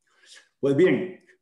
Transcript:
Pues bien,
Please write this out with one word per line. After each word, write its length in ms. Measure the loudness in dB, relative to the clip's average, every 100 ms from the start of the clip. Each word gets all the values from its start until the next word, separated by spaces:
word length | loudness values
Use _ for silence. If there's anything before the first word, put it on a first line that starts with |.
| _ _ _ -20 _ -6
Pues 160 | -2 2
bien, 500 | 2 2 -4 -14 _ _